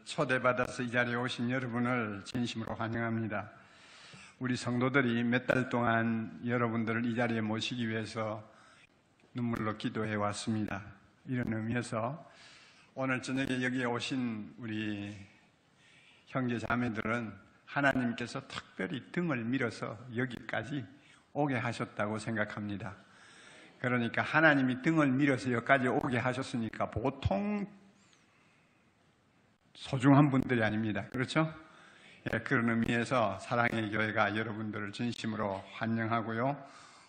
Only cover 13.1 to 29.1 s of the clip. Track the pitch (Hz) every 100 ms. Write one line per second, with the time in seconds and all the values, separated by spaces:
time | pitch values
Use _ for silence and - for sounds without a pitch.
13.1 | 127 127 131 135 127 127 127 123 120 -
14.1 | 135 123 107 101 - 117 107 107 101 104
15.1 | 104 95 - _ _ _ _ - - -
16.1 | - - 135 123 117 - 123 123 107 107
17.1 | 120 110 95 - _ - 143 139 131 120
18.1 | 113 120 135 - - - - 95 135 -
19.1 | - 175 127 113 131 117 - 123 123 -
20.1 | 117 131 - - 110 107 147 113 - -
21.1 | - _ - 147 123 120 110 120 - 104
22.1 | 107 110 110 104 - 104 98 95 98 -
23.1 | - - - - - - - 127 123 117
24.1 | 117 113 151 160 143 131 127 165 165 143
25.1 | 127 143 131 127 117 - 139 123 120 139
26.1 | 127 131 123 131 123 113 - 104 - 127
27.1 | 135 - 196 208 208 196 - - _ _
28.1 | _ _ _ _ _ _ _ _ _ _